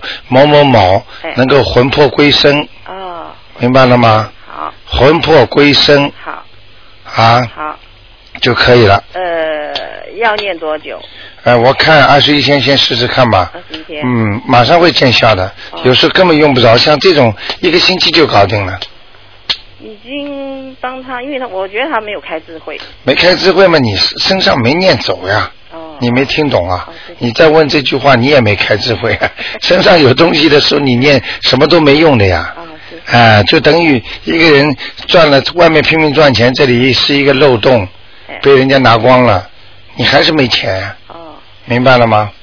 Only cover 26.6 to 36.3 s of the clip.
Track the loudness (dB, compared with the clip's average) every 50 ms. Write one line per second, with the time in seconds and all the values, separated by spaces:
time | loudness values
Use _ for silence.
26.6 | -2 -2 -6 -6 -8 -12 -18 -20 -20 -20 -12 -8 -8 -6 0 2 2 4 4 2
27.6 | 2 2 0 -2 -2 -2 -4 -2 2 2 2 2 2 2 2 2 2 2 0 -2
28.6 | -2 -2 -2 -2 -2 -4 -4 -4 -4 -4 -4 -4 -6 -8 -8 -10 -14 -14 -12 -10
29.6 | -2 -2 0 2 2 2 4 4 4 4 4 2 2 2 2 2 2 2 2 2
30.6 | 2 0 -2 0 0 0 0 0 2 2 0 0 -2 -6 -10 -6 -4 -2 0 2
31.6 | 2 2 2 4 4 4 4 4 4 4 4 2 2 0 0 -2 -4 -8 -12 -16
32.6 | -18 -18 -20 -20 -20 -20 -20 -18 -8 -2 2 4 4 4 4 4 2 2 0 0
33.6 | 2 2 2 2 2 2 0 0 -2 -8 -16 -12 -8 -6 -2 0 2 4 4 4
34.6 | 2 0 -2 -6 -10 -14 -16 -14 -6 0 2 2 4 4 2 2 0 0 0 2
35.6 | 2 2 2 2 0 0 0 0 0 0 2 2 2 2